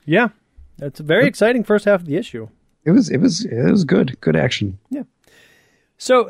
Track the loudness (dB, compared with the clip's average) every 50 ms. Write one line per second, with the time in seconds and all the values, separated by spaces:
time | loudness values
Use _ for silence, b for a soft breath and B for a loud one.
0 | _ 0 0 0 0 0 -4 _ _ _ _ -20 -20 -20 _ -14 -14 -14 -12 -12
1 | -4 0 2 2 2 2 2 2 0 2 2 0 0 0 0 0 2 2 0 0
2 | 0 -4 -4 -4 -4 -6 -12 -14 -14 -14 _ _ _ _ _ _ _ 2 4 4
3 | 4 2 0 0 0 0 0 -2 -6 -6 -4 -2 0 2 2 2 2 2 0 0
4 | 0 0 -4 -4 -4 -2 0 0 0 -2 -2 -4 -6 -6 -8 -12 _ _ -10 -10
5 | -10 -12 _ _ b b b b b b b b b b b b b b b _
6 | -2 2 2 2 2